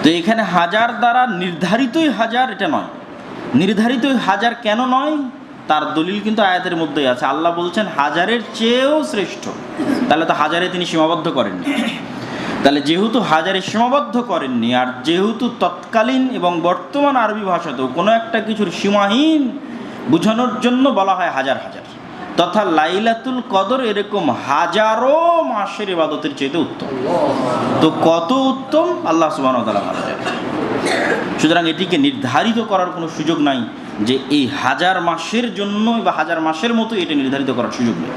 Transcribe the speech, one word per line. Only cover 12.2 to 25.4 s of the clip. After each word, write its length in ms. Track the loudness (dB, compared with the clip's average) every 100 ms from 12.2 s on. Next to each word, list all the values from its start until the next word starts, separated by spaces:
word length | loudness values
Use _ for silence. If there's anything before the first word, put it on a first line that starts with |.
| -10 -8 -6 2
তাহলে 180 | 2 2
যেহেতু 380 | 2 2 2 0
হাজারে 420 | 2 2 2 -2
সীমাবদ্ধ 600 | -2 0 2 2 0 -4
করেননি, 540 | -2 -2 -2 -2 2 2
আর 120 | 0 -2
যেহেতু 460 | 0 2 2 0 -4 0
তৎকালীন 720 | -2 -2 -2 2 2 2 0
এবং 280 | 0 0 2
বর্তমান 540 | 0 0 -2 0 2 4
আরবি 300 | 0 0 -2
ভাষাতেও 420 | -2 -2 -4 -4
কোনো 240 | 0 2
একটা 280 | 2 2 -4
কিছুর 320 | -2 -2 -2
সীমাহীন 880 | 0 0 2 2 2 4 4 0 -4 -10 -12 -12 -10 2
বোঝানোর 520 | 2 4 2 0 0
জন্য 280 | 0 4 4
বলা 260 | 4 2 2
হয় 140 | 0
হাজার 260 | -2 -2 -2
হাজার, 180 | -4 -14 -16 -16 -16 -14 -8 0
তথা 260 | 2 2
লাইলাতুল 800 | 2 2 2 2 2 0 -2 -6 0
কদর 320 | 0 2 0
এরকম 500 | 0 -2 -2 0 0
হাজারো 1120 | -2 0 0 2 2 2 2 4 4 4 2